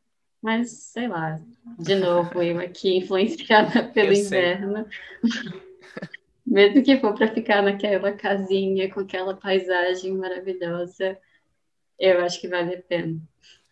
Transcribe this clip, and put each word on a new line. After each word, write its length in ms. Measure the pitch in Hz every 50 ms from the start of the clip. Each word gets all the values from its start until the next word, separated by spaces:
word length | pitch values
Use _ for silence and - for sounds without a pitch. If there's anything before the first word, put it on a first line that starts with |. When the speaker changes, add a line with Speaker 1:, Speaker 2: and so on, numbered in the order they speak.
| _ _ _ _ _ _ _ -
Speaker 1:
Mas, 300 | - 220 226 226 240 233
sei 360 | - - - - - 233 247
lá, 320 | 233 185 165 160 160 160 160 - - - _ - - - -
de 160 | 165 180 196
novo, 460 | 196 185 175 175 175 170 170 - 180 175
eu 160 | 175 170 175
aqui 380 | 180 175 - - - 190 185
<laughs> 0 |
influenciada 840 | 185 185 - 196 185 202 220 - - - - 226 214 214 - - 233 226 - -
pelo 160 | 226 202 196
Speaker 2:
Eu 60 | 202
sei. 100 | 202 202
Speaker 1:
inverno. 600 | 196 196 185 175 175 180 190 202 196 202 214 226 - - - - - - -
<laughs> 1200 | - 226 - - - 180 175 - - - - - - - - - - - - - _ _ _ _ -
Mesmo 380 | - - 196 202 208 - 285 240
que 160 | 277 269 262
for 160 | 240 208 202
pra 180 | - 220 220 -
ficar 280 | 226 220 - 208 202
naquela 500 | 196 202 202 202 - 208 202 185 190 202
casinha, 800 | 202 202 - 196 202 196 190 185 196 190 196 190 190 190 190 190
com 80 | - 202
aquela 340 | 196 196 - 185 185 196 190
paisagem 760 | 196 - 196 190 190 185 180 185 180 175 180 185 185 185 185
maravilhosa, 1040 | 190 190 185 185 185 180 185 196 185 185 175 170 170 175 175 180 - - 190 190 190 190 _ _ _ _ _ _ _ _ _ _ _ _ _ _ _
eu 240 | - 185 190 180 175 175
acho 160 | 175 175 -
que 80 | - 180
vale 260 | 180 175 170 170 180
a 60 | 180
pena. 360 | - - 175 170 170 165 165 160 160 - _ _ _ _ _ _ _ _